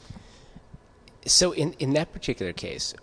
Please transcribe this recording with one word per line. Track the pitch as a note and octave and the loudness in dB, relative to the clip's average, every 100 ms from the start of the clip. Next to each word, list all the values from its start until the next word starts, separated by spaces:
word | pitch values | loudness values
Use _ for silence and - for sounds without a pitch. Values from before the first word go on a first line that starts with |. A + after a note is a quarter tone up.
| - - - - - - - - - - - - B2+ | -18 -18 -20 -20 -20 -20 -20 -20 -20 -20 -20 -8 2
So | - F3+ | 4 4
in, | D#3+ D#3 | 2 -2
in | - C3+ | 0 2
that | D3 E3 | 2 0
particular | - - B2 F#2 | -6 -4 -4 -4
case, | E2 - - - - | -6 -8 -6 -8 -10